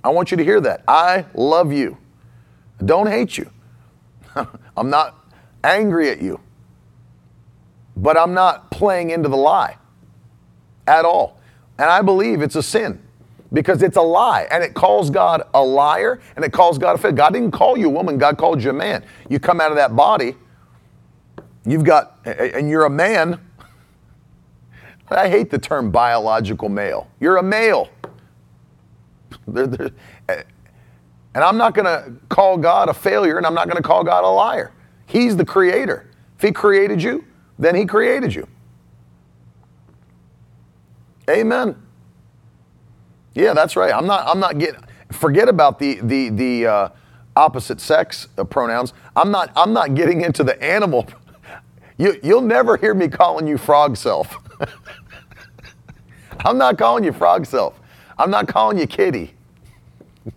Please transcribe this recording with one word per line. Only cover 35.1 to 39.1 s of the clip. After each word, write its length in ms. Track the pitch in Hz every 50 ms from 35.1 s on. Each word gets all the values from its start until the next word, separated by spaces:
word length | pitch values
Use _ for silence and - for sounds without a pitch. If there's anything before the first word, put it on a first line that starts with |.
| - 220 240 240 208
the 80 | 175 160
creator. 640 | - - 190 185 180 - 254 269 202 107 - - - _ _ _ _ _
If 60 | - -
he 100 | 208 190
created 500 | - - 208 196 196 196 202 208 175 156
you, 220 | 233 254 311 - _ _ _ _ _ _ -
then 160 | 131 165 175
he 120 | 180 214
created 480 | 175 - 214 240 240 254 277 254 170 95
you. 120 | 78 - - - _ - _ _ _ _ _ _ _ _ _